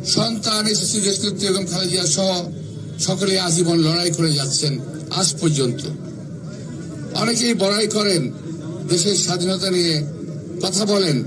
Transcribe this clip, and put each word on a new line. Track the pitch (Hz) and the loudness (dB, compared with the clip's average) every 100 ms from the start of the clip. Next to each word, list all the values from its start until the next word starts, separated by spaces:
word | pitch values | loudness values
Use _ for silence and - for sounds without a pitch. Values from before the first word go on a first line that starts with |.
| - | 2
সন্তান | 214 226 226 226 214 214 | 2 2 0 -2 0 2
এসেছে | 208 214 214 | 2 0 0
দেশনেত্রী | 196 190 208 - 202 | 2 0 -2 -2 0
বেগম | 190 175 | 0 0
খালেদা | 175 185 | -2 0
জিয়া | 185 175 | 0 2
সহ | - 190 180 170 - - - - - | 2 2 0 -4 -8 -10 -10 -10 -4
সকলে | - 185 196 190 | -2 0 2 2
আজীবন | 180 160 170 165 | 2 2 4 4
লড়াই | 156 170 175 | 4 2 0
করে | 160 160 | 2 2
যাচ্ছেন | 147 139 - 147 139 - - - | 2 0 0 0 -2 -6 -10 -6
আজ | - 190 - | 0 0 2
পর্যন্ত। | 165 143 127 - - - - - - - - - - - - - - | 2 2 0 -2 -6 -8 -10 -10 -10 -10 -10 -12 -12 -10 -10 -10 -6
অনেকেই | - 226 233 240 | -2 0 2 2
বড়াই | 202 196 208 214 | 4 4 2 2
করেন, | 208 208 175 120 - - - - - - | 2 2 2 0 -4 -10 -8 -8 -8 0
দেশের | 175 196 185 | 2 4 2
স্বাধীনতা | 170 180 180 185 190 | 0 0 0 0 0
নিয়ে | 180 170 156 147 - - - - - | 2 2 2 -2 -6 -8 -8 -8 -4
কথা | 190 196 | -2 0
বলেন। | 208 202 180 131 | 2 4 4 2